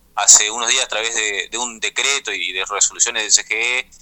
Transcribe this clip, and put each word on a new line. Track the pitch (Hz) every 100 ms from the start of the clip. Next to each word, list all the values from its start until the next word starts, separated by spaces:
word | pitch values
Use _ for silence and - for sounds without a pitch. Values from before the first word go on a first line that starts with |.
| _ -
hace | 101 - 107
unos | 113 117
días | 127
a | 123
través | 104 113
de, | 113 107 98 87
de | 113
un | 120 113
decreto | 104 107 123 139 127
y | 98 90
de | 92
resoluciones | 95 101 - 90 120 117
del | 107
C | 101
G | 101
E, | 110 120 123 127 -